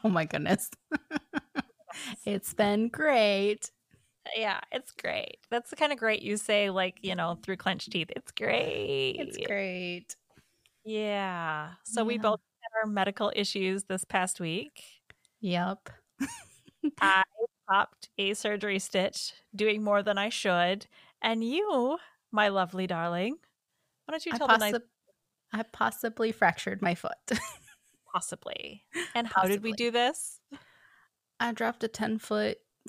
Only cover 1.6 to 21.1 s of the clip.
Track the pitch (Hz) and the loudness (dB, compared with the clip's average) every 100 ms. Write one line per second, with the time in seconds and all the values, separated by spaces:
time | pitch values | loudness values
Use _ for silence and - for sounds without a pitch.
1.6 | - _ - - 262 202 - 202 - - | -10 _ -16 -12 -10 -8 -4 -4 -2 2
2.6 | 208 208 226 - 311 262 214 196 202 214 | 4 4 2 0 4 6 6 4 2 0
3.6 | - _ _ _ _ _ - 220 214 190 | -6 _ _ _ _ _ -10 -4 -2 -4
4.6 | - 254 - - - - - - - 240 | -4 -8 -8 -8 -6 -4 -6 -12 -4 -4
5.6 | 240 - 302 277 226 214 - 214 - 208 | -4 -2 0 0 0 0 -2 -4 2 2
6.6 | 202 190 185 - 190 180 170 170 - 190 | 2 2 -2 -2 -6 -2 -2 -4 -6 -4
7.6 | - 180 - 202 160 - - - 220 - | -2 -4 -4 -4 -4 -6 -12 -6 -2 0
8.6 | - - 202 135 131 - 302 - - 202 | 0 -2 -2 0 0 -2 -6 -8 -4 -4
9.6 | 196 180 180 175 - - _ _ _ _ | -4 -4 -6 -8 -10 -18 _ _ _ _
10.6 | _ _ 214 214 214 202 190 180 165 156 | _ _ -6 -4 0 0 -2 -2 -2 -4
11.6 | 151 175 - 226 226 233 214 214 _ _ | -6 -12 -6 0 0 2 2 0 _ _
12.6 | 226 220 220 208 190 196 202 - 202 196 | -6 -2 0 2 0 2 0 0 -2 0
13.6 | 185 196 - 185 - 202 185 - 170 175 | 0 0 -2 -6 -2 0 0 -2 -4 -4
14.6 | 294 - - - _ - _ _ 202 175 | -6 -12 -20 -20 _ -20 _ _ -2 0
15.6 | 180 196 - - _ - 269 - - - | 0 -4 -10 -20 _ -8 -8 -8 -18 -20
16.6 | _ _ 302 - 196 190 190 - 226 _ | _ _ -4 2 6 6 4 0 -6 _
17.6 | - 196 - _ - - 196 208 214 208 | 0 2 2 _ -12 -4 -2 0 -2 0
18.6 | 208 190 - 196 190 - - - _ 202 | 0 -2 0 0 0 -2 -10 -10 _ 0
19.6 | 214 214 214 202 202 196 208 - 208 175 | 2 2 2 2 2 0 0 0 2 4
20.6 | 175 196 - - - | 4 2 -4 -20 -20